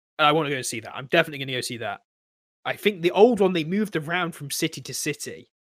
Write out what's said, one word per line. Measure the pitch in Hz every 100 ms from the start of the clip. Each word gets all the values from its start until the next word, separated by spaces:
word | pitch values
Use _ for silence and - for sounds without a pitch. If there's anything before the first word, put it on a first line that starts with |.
| _ -
I | 151
wanna | 156 147
go | 139
see | 123 113
that. | 110 -
I'm | 139
definitely | 170 156 143
gonna | 135 127
go |
see | - 120
that. | 110 98 _ _ _ _ _ _
I | -
think | 135 208 196
the | 170
old | 180 233 226
one | 190
they | 175
moved | 151 196 214
around | 156 147 180 170
from | - 143
city | - 160 -
to | 127
city. | 131 156 147 - 98 127 _